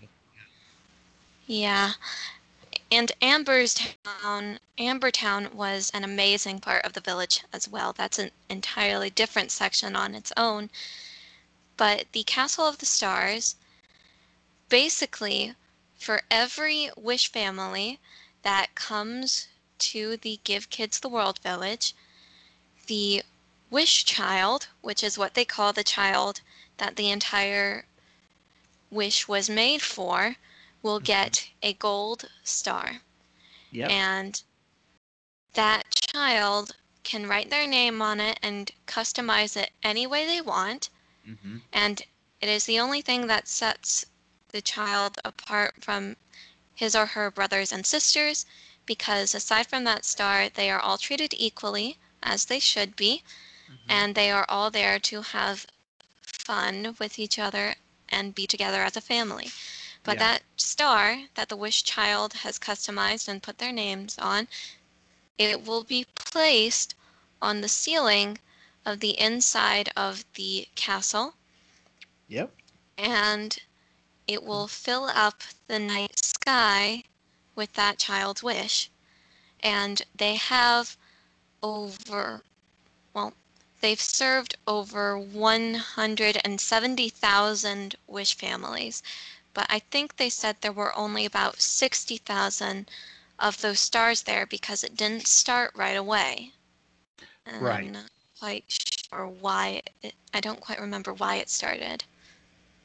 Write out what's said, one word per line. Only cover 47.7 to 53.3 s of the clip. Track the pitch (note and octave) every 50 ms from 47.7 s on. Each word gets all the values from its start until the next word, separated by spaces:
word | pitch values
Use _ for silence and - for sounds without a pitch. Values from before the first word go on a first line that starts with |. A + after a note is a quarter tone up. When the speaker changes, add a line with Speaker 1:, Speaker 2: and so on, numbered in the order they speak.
Speaker 1:
and | - F#3+ G3
sisters, | - - D4+ - - - D4+ D4+ D4+ D4+ - - - - - - - - _ _
because | - A3 - - A3 G#3 G3+ G3+ G3 -
aside | G3+ - - A3 A3 A#3+
from | - - C4 B3
that | A#3 G#3+ - -
star, | - - - G3+ G3+ G3+ G3 G3 G#3
they | - - G3+ G3
are | F#3+ F#3+
all | - - G3
treated | - - - C#4 D4 D4+ D4 -
equally, | - A3+ A3 - - - G#3 G#3 G3+ G#3+ B3+ D#4 - _ _ _ _ -
as | - G3+ G3 -
they | - A#3+ C#4
should | - - - G#3+ G3+ F#3+ G#3+
be, | - G3+ G#3 C4 E4+ - -